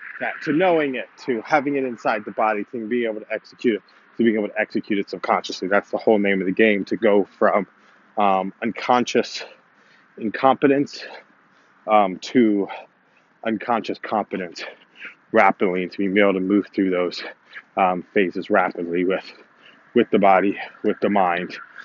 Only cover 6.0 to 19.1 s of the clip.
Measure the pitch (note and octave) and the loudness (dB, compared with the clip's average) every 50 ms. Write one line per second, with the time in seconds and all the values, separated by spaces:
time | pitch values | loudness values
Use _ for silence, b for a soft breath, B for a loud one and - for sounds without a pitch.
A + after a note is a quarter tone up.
6 | - - A2 G#2 G2+ G2 G2 F#2+ F#2 F#2 F#2 - A2+ A2 G#2 G2+ G2 - G#2+ - | 2 4 4 4 4 2 0 0 0 -2 2 4 4 4 4 0 -2 -4 -4 0
7 | A2+ A2 G2+ G#2 F#2 - - _ A2+ G2+ E2+ G#2 F#2+ - _ b b b b b | 2 4 4 4 2 0 -2 _ 2 2 2 2 0 -2 _ b b b b b
8 | b _ _ - G#2 G2+ F#2+ F#2+ F#2 G2 - _ - A#2 G2 - - - B2+ B2 | b _ _ 0 2 2 2 2 0 -2 -6 _ -6 -6 -6 -4 0 2 2 2
9 | A#2+ - - B2 A2+ - - - - - - _ _ _ b b b b b b | 2 2 0 0 0 0 -6 -12 -14 -16 -18 _ _ _ b b b b b b
10 | b b _ - A#2 A2 - - - C3 C3 - - C#3 C#3 C#3 D3 C3 - - | b b _ -8 -8 -6 -4 2 2 2 4 4 4 4 4 2 0 -2 -6 -12
11 | - B B B B _ _ _ _ _ b b b b _ _ _ - G#2+ G#2+ | -16 B B B B _ _ _ _ _ b b b b _ _ _ 2 4 4
12 | G2+ F#2+ F#2 E2 - - - C3 A#2+ A2 G#2 G2+ F#2+ - B B B B _ _ | 4 4 0 -6 -10 0 2 4 4 4 4 2 0 -4 B B B B _ _
13 | _ _ _ _ _ _ _ _ - A2+ A2+ G2 - - A#2+ A2 G2 - G2+ - | _ _ _ _ _ _ _ _ -6 -6 -6 -4 -2 -2 -2 -2 -2 -4 -8 -10
14 | - - - G#2+ G2 - - F#2+ F#2 E2+ D#2 - - - - - _ B B B | -8 -4 -4 -2 -2 -4 -6 -6 -6 -8 -10 -12 -14 -14 -16 -20 _ B B B
15 | B B B B _ _ - A2 G#2 G2 F2+ - A2 F#2+ F2+ F#2 F#2 F2 - - | B B B B _ _ -4 -2 -2 -2 -2 -2 -4 -4 -2 -4 -6 -8 -6 -6
16 | G2+ G2 F#2 G#2 G#2 G2+ G2 F#2+ F#2 F#2 G2+ G2+ F#2+ - - - G2 F#2 F2+ F2+ | -6 -2 0 0 0 0 0 -2 -2 -2 -2 -2 -2 -2 -4 -4 -2 -2 -2 -2
17 | F2+ F2 E2 - - - - - B B B B B _ _ - G2 F2+ F#2 F2+ | -4 -4 -6 -10 -12 -14 -16 -20 B B B B B _ _ 0 0 0 0 -2
18 | - - _ G#2+ G2 F2 - G2 F2 - G#2 G2 F#2 F2+ - - F2 E2+ E2+ F2 | -6 -4 _ -2 -2 0 -2 -6 -4 0 0 0 0 0 -4 -6 -6 -4 -2 -2
19 | F2+ F#2 | 0 0